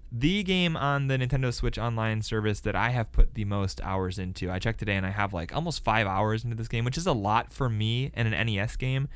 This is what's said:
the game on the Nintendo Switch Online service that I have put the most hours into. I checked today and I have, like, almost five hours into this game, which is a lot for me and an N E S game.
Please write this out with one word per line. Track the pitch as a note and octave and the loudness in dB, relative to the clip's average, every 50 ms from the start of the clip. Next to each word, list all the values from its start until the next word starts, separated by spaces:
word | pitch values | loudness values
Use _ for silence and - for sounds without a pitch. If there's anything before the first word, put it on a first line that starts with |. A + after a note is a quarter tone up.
| - - | -14 -10
the | B2 A#2 C3+ D#3+ G3 G#3 | -4 0 2 2 2 2
game | G3 F#3 F#3 F#3 F3 E3+ D#3+ | 2 2 2 2 2 2 0
on | - C3+ C#3+ C#3+ C#3 C#3 C3+ | 0 0 0 0 0 0 0
the | C3+ B2+ | 0 0
Nintendo | B2+ B2 C#3+ C3 C3 B2 | 0 2 2 2 2 0
Switch | A#2 - B2 A#2 - | 0 0 0 -2 0
Online | A2+ A2+ A#2+ A2+ A2+ A2+ A2 A2 A2 | 0 -2 -2 0 0 0 0 0 -2
service | G#2+ - A#2 A2 G#2+ G#2+ G2+ - | -2 -2 -2 0 2 0 0 0
that | - G#2+ G2 | -2 -2 0
I | F#2 G#2+ A#2+ | 0 0 2
have | B2 B2 G#2+ - | 2 0 -2 2
put | - - A2 - - | 6 6 6 6 6
the | - G#2 | 0 -2
most | G2+ G2+ G2+ G2 F#2 - - | 0 0 0 0 -2 -2 -4
hours | - F#2 F#2+ F#2+ F#2+ F2+ F#2 G2+ | -4 -4 -2 -2 -2 -2 -4 -4
into. | F#2 F#2 F2+ - F#2+ F2+ | -6 -6 -6 -6 -4 -4
I | F#2 F#2 | -2 -2
checked | - A#2 A2 - | -2 -2 -2 -2
today | G#2 G#2 G2 | -2 -2 0
and | G2 F#2+ | 0 0
I | F#2 | -2
have, | G2 G#2+ G2+ F#2+ F#2+ | -2 -2 -2 -2 -2
like, | E2 D#2+ - - | -4 -6 -4 -4
almost | C3 E3 C3 B2 - - | -4 -4 -4 -4 -2 0
five | A#2 G#2+ A2+ G#2+ | 2 2 2 2
hours | G2 F#2+ F#2+ G#2+ G#2+ A2 A2 A#2 | 2 2 0 2 2 0 0 -2
into | A#2 A2+ | -4 -4
this | A2 A2+ - | -4 -4 -4
game, | A#2 A2+ A#2 | -2 -2 -2
which | B2 C3 | -2 -2
is | E3 E3+ | -2 0
a | F#3+ | 0
lot | C#3 G#2+ G2 G#2 G#2+ A#2+ - - | 0 2 2 2 2 2 2 -2
for | - - C3+ A#2+ | -4 -2 -2 0
me | A2 G#2 G#2+ A2+ A#2 B2 C3+ - - | 0 2 0 0 0 0 -2 -4 -2
and | A2+ A#2 | -2 0
an | A2 G2 | 0 0
N | D2+ A2+ A2+ | 0 0 0
E | G#2+ F#2+ | 0 0
S | G#2 A2+ - | 0 -2 -2
game. | - B2+ C3 C3 C3+ C#3+ - - | -2 -2 -2 0 -2 -2 -4 -8